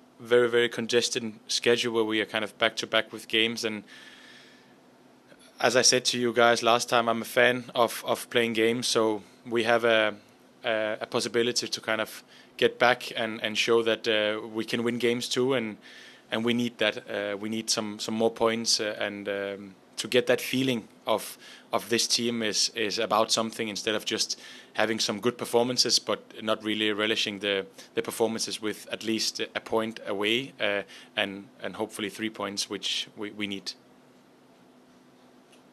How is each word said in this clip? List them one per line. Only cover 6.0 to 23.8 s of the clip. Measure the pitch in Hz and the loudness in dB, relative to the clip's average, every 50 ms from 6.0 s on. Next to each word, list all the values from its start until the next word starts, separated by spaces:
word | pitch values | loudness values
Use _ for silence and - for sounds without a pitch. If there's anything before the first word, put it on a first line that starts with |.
| 127 | 2
to | - - 123 | 0 0 0
you | 123 120 113 | 0 0 4
guys | 120 117 117 117 117 117 | 6 6 6 6 6 4
last | 113 117 120 117 - | 4 4 4 2 2
time, | 127 120 117 117 | 2 2 4 2
I'm | 113 113 | 0 0
a | 110 - - 131 | -2 -2 2 4
fan | 120 120 123 127 117 123 - | 4 4 4 2 -4 -4 2
of, | 131 117 110 - - - | 2 2 2 2 -4 -2
of | 135 117 - - - | -2 -2 -2 -2 0
playing | - 120 117 113 113 | 0 2 2 2 2
games, | 110 113 113 117 127 117 - | 2 2 2 2 0 -2 0
so | - 120 110 110 107 101 98 - - - - | 2 2 2 2 0 -2 -6 -12 -20 -20 -10
we | 123 113 120 107 | -4 -2 0 2
have | 113 120 113 117 | 4 2 4 4
a, | 117 113 110 107 107 101 101 - - - _ - - _ _ - | 4 4 4 4 2 -2 -6 -14 -20 -20 _ -20 -20 _ _ -4
a, | 120 110 110 110 107 110 - | -2 -2 0 0 -2 -4 -6
a | 117 | -8
possibility | - - 120 110 117 104 120 117 120 120 - 123 107 | -4 -4 -2 -2 0 0 0 0 2 0 -2 -4 -4
to | - 113 | -8 -6
kind | - 113 110 110 | -4 -2 -2 -2
of | 107 - - - - _ - - - - - - | -2 -4 -6 -14 -18 _ -20 -20 -20 -20 -2 2
get | 123 117 - - | 2 2 4 4
back | 127 120 123 - - - - | 4 4 4 4 0 -6 -6
and, | 131 120 110 107 - | -4 -4 -4 -4 -4
and | - 110 107 107 | -6 -4 -2 0
show | - 123 117 117 | 2 4 4 4
that, | 113 113 110 - - | 4 4 0 0 0
uh, | 117 110 107 107 107 107 110 110 | 0 0 2 2 0 -2 -4 -6
we | 113 110 113 110 | -6 -6 -6 -4
can | - - 117 117 | -2 -2 -2 0
win | 120 120 120 | -2 -2 0
games | 123 117 120 123 120 - | 0 0 0 0 -2 -2
too, | - 127 123 131 139 | 0 0 2 2 2
and, | 123 113 110 101 - - - - - - - - - - - | 0 -2 -4 -8 -10 -16 -20 -20 -20 -20 -20 -20 -20 -10 -6
and | - 110 113 | -4 -2 0
we | 120 117 | 2 2
need | 120 120 117 120 - | 2 0 -2 -2 0
that. | 110 107 - 123 - - | 0 0 0 -2 -8 -6
Uh, | 110 101 101 104 101 98 | -6 -4 -4 -4 -4 -6
we | 104 110 | -6 -6
need | 110 110 110 - | -6 -4 -2 -2
some, | - 117 110 104 104 107 | -2 -2 -2 -4 -6 -8
some | - - 110 | -6 -4 0
more | 110 113 113 | 2 2 2
points, | 113 - 117 113 113 117 117 - - - | 2 2 2 2 2 2 0 0 0 0
uh, | 110 104 110 110 | 0 -2 -4 -4
and, | 107 104 101 101 101 101 | -4 -6 -6 -6 -6 -4
um, | 101 101 98 101 101 98 101 98 - - - - - - | -4 -2 -4 -4 -6 -8 -10 -14 -18 -20 -20 -16 -12 -12
to | - 110 | -8 2
get | 120 127 120 - | 2 2 4 4
that | 123 120 | 2 0
feeling | - - - 127 131 131 123 113 - - - - - | 0 -2 -2 0 0 0 0 -2 -4 -8 -16 -10 -2
of, | 120 110 101 - - - - - - - - - - - | -2 -2 -2 -2 -6 -12 -16 -20 -20 -20 -20 -10 -4 -4
of | 113 - - | -4 -2 0
this | 120 113 - - | 0 0 0 0
team | - - 117 120 117 117 | 0 0 0 -2 -2 -2
is, | 113 107 95 - - - - | -2 -2 0 0 -2 -2 -2
is | 117 110 101 92 107 | -2 -2 -2 -2 -2
about | 113 95 104 107 113 - | 0 2 4 4 4 4
something, | - 120 110 113 110 - 117 107 | 2 0 0 -2 -4 -6 -6 -6
instead | 101 92 | -6 -4